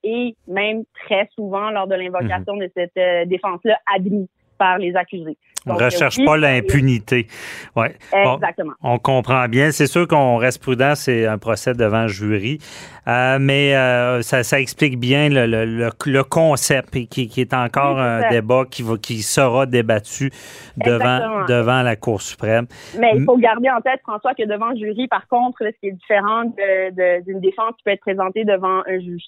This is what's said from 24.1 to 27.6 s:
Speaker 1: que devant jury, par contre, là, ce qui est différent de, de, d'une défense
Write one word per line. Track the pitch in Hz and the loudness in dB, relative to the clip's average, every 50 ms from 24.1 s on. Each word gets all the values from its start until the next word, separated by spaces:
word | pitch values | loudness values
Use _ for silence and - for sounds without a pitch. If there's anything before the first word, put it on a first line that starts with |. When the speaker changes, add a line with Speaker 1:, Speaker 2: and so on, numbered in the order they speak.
| 214 214 - 262 262 | -8 -4 -4 -4 -4
Speaker 1:
que | - 220 | -2 -4
devant | 214 208 208 226 233 254 | -4 -4 -4 -4 -4 -4
jury, | 226 214 214 208 214 262 247 | -6 -6 -6 -6 -6 -4 -4
par | 226 190 - _ | -4 -6 -4 _
contre, | 254 240 247 247 247 - 226 | 0 0 0 0 -2 -4 -6
là, | 214 233 | -6 -6
ce | _ | _
qui | - 196 | -8 -10
est | 190 | -10
différent | 175 _ - 214 202 196 208 220 226 233 | -10 _ 0 0 0 2 0 -2 -2 -2
de, | 233 226 202 196 196 190 190 185 190 | -4 -4 -4 -2 0 0 0 -2 -4
de, | 185 185 185 180 175 175 180 | -2 0 0 2 0 0 -2
d'une | 190 190 190 | -6 -8 -2
défense | 185 190 - - | -2 -2 0 0